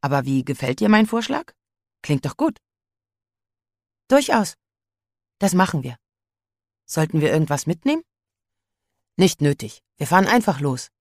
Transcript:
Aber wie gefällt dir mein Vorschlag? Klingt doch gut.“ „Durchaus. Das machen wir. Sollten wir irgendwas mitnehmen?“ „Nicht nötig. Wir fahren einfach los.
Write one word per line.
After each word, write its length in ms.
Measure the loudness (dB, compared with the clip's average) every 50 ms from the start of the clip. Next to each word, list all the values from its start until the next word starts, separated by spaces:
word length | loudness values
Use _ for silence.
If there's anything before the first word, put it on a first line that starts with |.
Aber 240 | -2 0 -2 -2 0
wie 200 | 0 -2 -2 -2
gefällt 360 | -2 -6 -6 -4 -6 -2 0
dir 80 | 2 4
mein 180 | 4 4 4
Vorschlag? 480 | 2 0 -6 -4 -4 -4 -6 -6 -10 _ _ _ _ _ _ _ _ _ _
Klingt 220 | -4 -4 -4 -2 -2
doch 120 | -6 -4
gut.“ 220 | -2 -2 -2 -2 _ _ _ _ _ _ _ _ _ _ _ _ _ _ _ _ _ _ _ _ _ _ _ _ _ _ _ _ _ _ _
„Durchaus. 460 | 2 2 4 4 0 0 0 -2 -6 _ _ _ _ _ _ _ _ _ _ _ _ _ _ _ _ _
Das 160 | -2 0 2
machen 280 | 2 2 2 0 -6
wir. 140 | -6 -8 -14 _ _ _ _ _ _ _ _ _ _ _ _ _ _ _ _ _ _
Sollten 340 | _ -4 -4 -2 0 0 0
wir 120 | 0 2
irgendwas 340 | 2 2 0 0 -2 -4 -2
mitnehmen?“ 360 | -6 -6 -4 _ -2 -2 -2 -4 _ _ _ _ _ _ _ _ _ _ _ _ _ _ _ _ _ _ _ _ _ _
„Nicht 240 | 2 2 2 2 _
nötig. 420 | 0 0 0 -2 -8 -14 -14 -18 _ _ _
Wir 100 | _ -4
fahren 200 | 2 4 4 4
einfach 340 | 4 2 2 2 0 -2 -2
los. 300 | -2 -4 -4 -4 -8 -16 _ _